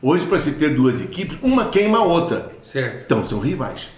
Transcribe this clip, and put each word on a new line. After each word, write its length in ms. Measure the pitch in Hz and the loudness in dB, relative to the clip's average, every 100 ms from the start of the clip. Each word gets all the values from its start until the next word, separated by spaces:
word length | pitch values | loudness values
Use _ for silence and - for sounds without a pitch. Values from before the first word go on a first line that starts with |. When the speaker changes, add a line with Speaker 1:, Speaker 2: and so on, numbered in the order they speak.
Speaker 1:
Hoje, 240 | 127 175 175 | 2 2 2
para 100 | 190 | 0
se 160 | 143 | 0
ter 220 | 139 151 | 0 0
duas 260 | 127 127 120 | 4 2 2
equipes, 380 | - - 190 - | -6 -8 -8 -4
uma 300 | 262 262 214 | 0 2 2
queima 280 | 196 208 226 | 2 4 4
a 40 | |
outra. 500 | - 170 - 104 - - | 4 2 2 -4 -6 -16
Speaker 2:
Certo. 420 | - 139 123 - - | -10 -6 -4 -6 -2
Speaker 1:
Então, 180 | 117 | -2
são 140 | 92 107 | 0 -4
rivais. 500 | 113 - - - - | -2 -4 -6 -8 -16